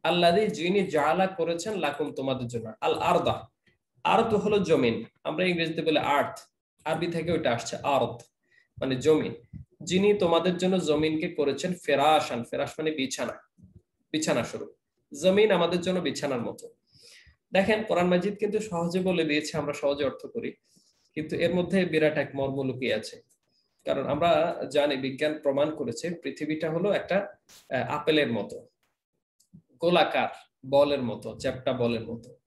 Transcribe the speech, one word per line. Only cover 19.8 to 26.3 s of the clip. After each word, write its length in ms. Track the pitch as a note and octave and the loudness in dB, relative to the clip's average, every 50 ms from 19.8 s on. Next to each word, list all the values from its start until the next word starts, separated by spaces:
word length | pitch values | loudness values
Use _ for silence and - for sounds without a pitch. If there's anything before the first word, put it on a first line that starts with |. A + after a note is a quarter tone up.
| - C#3 C#3+ C#3 D3 | -2 -2 0 0 -2
অর্থ 220 | C3 - - - | -4 -4 -6 -14
করি, 260 | - - A#2 A2+ A#2+ - _ _ _ _ _ _ _ _ _ _ _ _ | -10 -10 -8 -8 -8 -10 _ _ _ _ _ _ _ _ _ _ _ _
কিন্তু 220 | D#3 D#3 D#3 E3+ | -10 -8 -6 -2
এর 180 | - E3+ E3+ F3 | 0 0 0 2
মধ্যে 300 | F3+ F3 D#3+ F#3+ F#3+ F3+ | 0 0 2 2 0 2
বিরাট 340 | E3+ D#3 D#3 D#3 D3+ D3+ D3+ | 2 2 2 2 2 2 0
এক 120 | C#3 - - | -4 -4 -4
মর্ম 280 | C#3 C3+ C3+ C3+ C#3 | -4 -4 -2 -2 -2
লুকিয়ে 320 | C3 C3 A#2+ B2 C3 A2+ A2 | -4 -4 -4 -4 -2 -2 -2
আছে। 280 | A2 A2 - - - _ _ _ _ _ _ _ _ _ _ _ _ _ | -2 -4 -8 -14 -16 _ _ _ _ _ _ _ _ _ _ _ _ _
কারণ 240 | D3 C#3+ C#3 C3 - | -4 -2 -2 0 -2
আমরা 540 | C#3+ D3+ E3+ E3+ E3 D3+ E3 - - - - C#3 | -2 0 2 4 4 4 2 0 -2 -6 -8 -2
জানি, 260 | C3+ D3 C#3+ D3 C#3 | 0 2 2 2 0
বিজ্ঞান 420 | C3 C3 C3+ C3 B2+ D3+ D#3 D3+ D3+ | -2 -4 -6 -4 -2 -2 -2 -2 -2
প্রমাণ 340 | - C#3+ C3+ C#3 D3 D#3 D#3 | -2 -2 2 2 0 0 -2
করেছে 340 | D#3 C#3+ A#2 A#2 - - E3+ F3 E3+ | -6 -6 -6 -6 -6 -6 -8 -8 -6
পৃথিবীটা 480 | - C#3 | -8 -10